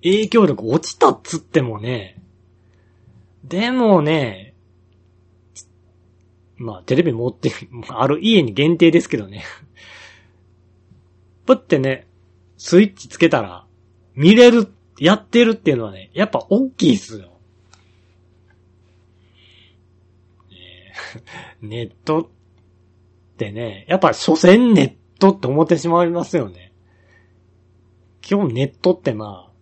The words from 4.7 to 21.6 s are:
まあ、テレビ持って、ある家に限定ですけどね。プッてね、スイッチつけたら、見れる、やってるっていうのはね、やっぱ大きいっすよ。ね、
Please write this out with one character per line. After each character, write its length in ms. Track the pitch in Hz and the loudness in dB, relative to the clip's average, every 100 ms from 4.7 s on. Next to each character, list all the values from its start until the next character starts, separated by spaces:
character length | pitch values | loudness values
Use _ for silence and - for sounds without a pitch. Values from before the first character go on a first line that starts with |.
| _ _ _ _ _ _ _ _ - - _ _ _ _ _ _ _ _ _ | _ _ _ _ _ _ _ _ -20 -20 _ _ _ _ _ _ _ _ _
ま 200 | 117 98 | -14 -14
あ、 60 | |
テ 120 | - 131 | -4 -2
レ 80 | |
ビ 80 | 170 | 0
持 160 | 113 120 | -2 -6
っ 60 | - | -4
て、 160 | - - - 123 110 | -8 -8 -16 -18 -14
あ 180 | 117 131 | -4 -2
る 120 | 113 | 0
家 200 | 214 220 | 2 2
に 120 | 135 | 0
限 240 | 98 147 170 | -2 -2 2
定 140 | 170 | 4
で 100 | 165 | 2
す 80 | - | -2
け 80 | 120 | -8
ど 100 | 98 | -8
ね。 160 | 104 - - - _ - - - - _ _ _ _ _ _ _ _ _ _ _ _ - | -16 -20 -20 -20 _ -20 -20 -20 -20 _ _ _ _ _ _ _ _ _ _ _ _ -2
プ 80 | |
ッ 20 | 262 | -2
て 220 | _ 151 | _ -2
ね、 280 | 135 131 _ _ _ _ _ _ | -2 -6 _ _ _ _ _ _
ス 240 | - 175 | 0 4
イ 40 | 208 | 4
ッ 80 | - | 0
チ 140 | - | -20
つ 80 | - | -2
け 120 | 165 | 0
た 120 | 147 | 0
ら、 240 | 101 90 _ _ _ _ _ - | -4 -14 _ _ _ _ _ 0
見 200 | 151 220 | 4 8
れ 140 | 240 | 8
る、 220 | 233 208 _ _ - | 6 0 _ _ -2
や 180 | 151 202 | 0 0
っ 100 | - | 0
て 180 | 233 | 2
る 80 | 233 | 2
っ 40 | 220 | 0
て 160 | - | -2
い 20 | |
う 40 | 131 | -2
の 80 | 110 | -4
は 60 | |
ね、 200 | 95 95 | -14 -16
や 120 | - 214 | -6 -4
っ 40 | |
ぱ 160 | 131 - | -4 -2
大 200 | 202 269 | -2 -2
き 240 | _ 165 | _ 0
い 20 | 220 | 0
っ 20 | |
す 220 | - 110 | -4 -20
よ。 0 | 92 _ _ _ _ _ _ _ _ _ _ _ _ _ _ _ _ _ _ _ _ _ _ _ _ _ _ _ _ _ _ _ _ | -20 _ _ _ _ _ _ _ _ _ _ _ _ _ _ _ _ _ _ _ _ _ _ _ _ _ _ _ _ _ _ _ _
ね、 440 | 92 90 90 92 - - 113 - - - - | -20 -20 -20 -20 -18 -18 -18 -20 -20 -20 -20